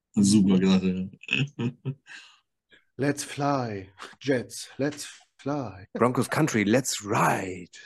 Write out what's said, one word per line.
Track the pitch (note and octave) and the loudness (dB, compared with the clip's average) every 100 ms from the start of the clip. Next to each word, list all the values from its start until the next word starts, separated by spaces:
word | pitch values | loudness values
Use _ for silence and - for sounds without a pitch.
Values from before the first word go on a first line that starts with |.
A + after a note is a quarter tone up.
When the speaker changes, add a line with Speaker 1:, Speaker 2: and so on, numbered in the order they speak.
| _ | _
Speaker 1:
Super | G#2+ G2+ G#2+ F#2+ F#2 F#2+ | 2 4 6 6 6 6
Sache, | F#2 F#2 F#2 F#2+ - - C3+ C#3 - | 4 2 -2 -6 -10 -4 -2 -2 -4
ja. | B2 - | -6 -6
<laughs> | C3+ - - - - _ _ _ _ _ _ - | -8 -10 -12 -20 -20 _ _ _ _ _ _ -4
Speaker 2:
Let's | C#3+ C#3+ | -2 -2
fly, | - - C#3+ C3+ A#2+ G2 F#2 - - - | -6 -4 0 0 -2 -6 -10 -16 -20 -8
Jets, | C3+ B2+ G2+ - - - | -2 -2 -2 -12 -12 -6
let's | C#3+ D3 - - _ _ | -4 -6 -12 -18 _ _
fly. | C3+ C#3+ A2+ F#2 - | -6 -6 -6 -12 -8
Speaker 3:
Broncos | - A#2+ B2+ A#2 | 0 0 2 0
Country, | - D#3 A2 | 0 0 2
let's | G2+ A#2+ - - G2+ | 2 2 0 -6 -4
ride. | B2 E3 A2+ F#2+ F2+ - - | 0 0 0 -4 -10 -14 -20